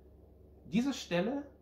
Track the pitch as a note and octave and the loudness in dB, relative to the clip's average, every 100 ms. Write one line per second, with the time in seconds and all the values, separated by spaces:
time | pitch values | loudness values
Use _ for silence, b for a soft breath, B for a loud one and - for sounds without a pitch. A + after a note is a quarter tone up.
0 | B - - - - - - G3 C#4 B3 | B -20 -20 -20 -20 -20 -2 0 2 -2
1 | - E3+ G#3 C#4+ D4 - | 0 0 2 -2 -6 -14